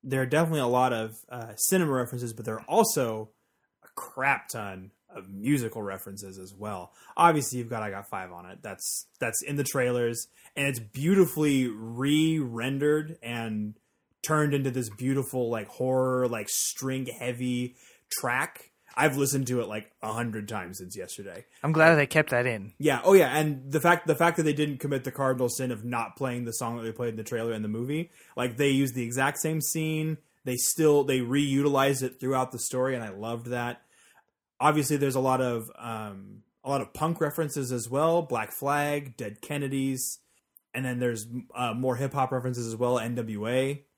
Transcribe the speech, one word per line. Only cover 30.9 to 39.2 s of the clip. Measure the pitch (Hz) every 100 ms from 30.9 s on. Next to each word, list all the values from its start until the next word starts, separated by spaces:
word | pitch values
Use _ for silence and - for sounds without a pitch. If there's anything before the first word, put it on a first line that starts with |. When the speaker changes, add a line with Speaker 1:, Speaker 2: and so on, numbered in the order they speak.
| 147
Speaker 1:
they | 135 131
reutilized | 120 135 143 135 143 139 135 135
it | 127 -
throughout | 131 131 127
the | 120
story, | - 127 131 127
and |
I | 110
loved | 98 113 117 120
that. | 123 120 120 _ _ _ _ _ _ _ _
Obviously, | 143 151 139 147
there's | 139 131
a |
lot | 131 127
of, | 127 117 107 -
um, | 117 110 107 98 98 104 _ _
a | 131
lot | 139
of | 107
punk | - 156 165
references | 151 - 151 139 127
as | 123 110
well. | 131 160 170
Black | 156 120 107
Flag, | - 139 147 147 147 143
Dead | 117